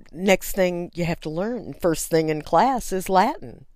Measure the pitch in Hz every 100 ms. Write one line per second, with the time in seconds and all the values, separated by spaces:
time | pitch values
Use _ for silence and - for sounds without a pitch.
0 | - 160 196 185 - - 180 175 175 -
1 | 170 165 156 160 214 240 - - 175 156
2 | - 165 156 151 - 170 247 247 - 190
3 | 185 185 226 - 123 - -